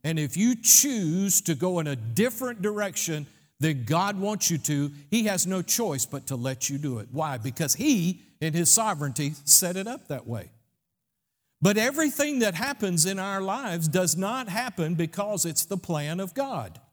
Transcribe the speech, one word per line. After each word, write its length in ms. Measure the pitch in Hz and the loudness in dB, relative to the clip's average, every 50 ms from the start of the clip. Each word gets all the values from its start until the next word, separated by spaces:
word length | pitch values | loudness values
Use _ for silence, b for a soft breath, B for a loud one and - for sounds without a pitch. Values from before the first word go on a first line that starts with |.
| - | -2
And 140 | 151 165 160 | -2 0 0
if 180 | 151 131 - | 0 -2 0
you 180 | 170 214 247 254 | 2 2 2 2
choose 840 | 226 - - - - - 285 262 220 185 151 160 185 196 202 - - | 2 6 6 8 8 8 4 2 0 0 2 2 2 2 2 0 0
to 140 | - 175 160 | 2 0 0
go 240 | 123 160 185 180 170 | 0 0 0 0 0
in 80 | 156 | 0
a 100 | 151 139 | -2 -4
different 640 | 123 110 113 113 175 220 247 233 - 262 247 240 208 | -4 -4 -2 2 2 2 2 2 -4 -6 -6 -4 -2
direction 680 | 180 214 214 208 208 196 160 - - 165 156 151 143 b b b b b b _ | -4 -2 0 0 -2 -2 -2 -4 -4 -2 -2 -4 -4 b b b b b b _
than 260 | 139 160 151 131 117 | 0 0 0 0 0
God 340 | 104 156 165 190 202 202 190 | 0 2 2 2 2 0 -2
wants 300 | 196 202 214 202 - - | -2 -2 -2 0 0 0
you 80 | 170 147 | 0 0
to, 340 | - - 151 143 143 143 143 B B B | 0 0 0 0 0 -2 -4 B B B
he 140 | 208 233 220 | 0 2 2
has 220 | 208 196 175 170 | 2 2 0 0
no 160 | 180 190 185 | 0 0 -2
choice 420 | 175 - - - 233 190 143 131 - | 0 0 0 0 0 -2 -2 -4 -4
but 220 | - - 139 - | -6 -6 -10 -6
to 100 | - 135 | -6 -4
let 320 | 120 120 131 131 120 - - | -2 -2 -2 -2 -2 -4 -4
you 80 | 139 | -4
do 220 | 139 151 143 123 110 | -4 -4 -4 -4 -4
it. 100 | 101 113 | -8 -6
Why? 260 | 117 147 156 151 135 120 | -4 -4 -2 -2 -4 -4
Because 380 | 107 139 117 - 165 135 - | -6 -6 -2 -2 0 0 0
he, 440 | - 233 311 269 196 160 180 180 B B B B B | 0 4 4 4 4 4 0 0 B B B B B
in 100 | 151 160 | -4 0
his 180 | 147 170 170 156 | 0 2 4 6
sovereignty, 600 | - 214 220 214 190 143 147 139 123 - 147 139 151 - - | 6 6 4 2 0 0 -2 -4 -2 -2 -2 -2 -4 -6 2
set 320 | - - - 185 175 180 190 | 4 4 4 4 2 -4 -4
it 80 | 190 | -4
up 220 | 226 254 277 - - | -6 -8 -10 -8 -8
that 180 | 147 123 - | -8 -8 -6
way. 240 | 113 117 107 - 113 _ _ _ _ _ _ _ _ _ _ _ _ _ _ _ _ _ _ _ _ _ _ | -8 -8 -8 -8 -12 _ _ _ _ _ _ _ _ _ _ _ _ _ _ _ _ _ _ _ _ _ _
But 160 | 151 190 208 214 | 2 4 4 4
everything 600 | 220 262 277 302 320 294 - - 285 294 294 254 | 2 2 2 2 0 0 2 0 0 0 2 2
that 140 | 226 208 175 | 2 2 2
happens 520 | 160 233 277 285 - 214 190 175 165 151 | -2 -4 -4 -2 -2 -2 0 2 2 2
in 120 | 190 196 196 | 2 0 -2
our 220 | 190 202 196 196 | -4 -4 -4 -2
lives 480 | 190 190 202 262 277 214 170 170 160 156 | -2 -2 -4 -4 -4 -4 -4 -2 -2 0
does 300 | 143 185 185 170 - 175 | 2 2 2 2 0 -2
not 320 | 190 202 240 262 254 208 | -2 -4 -4 -4 -6 -4
happen 460 | 175 220 254 247 - - 160 156 180 | -4 -4 -4 -4 -4 -4 -4 -2 -2
because 500 | 160 170 160 - 196 202 208 214 180 - | -2 -2 -4 -4 -6 -6 -4 -4 -4 -4
it's 180 | 170 147 - - | -2 -2 -4 -4
the 140 | - 202 185 | -4 -6 -8
plan 420 | - - 170 151 147 147 165 185 | -4 -4 -4 -4 -2 -4 -6 -6
of 140 | 196 180 - | -8 -6 -4
God. 440 | 269 277 269 233 156 110 92 85 - _ _ | -6 -6 -4 -4 -8 -8 -8 -14 -20 _ _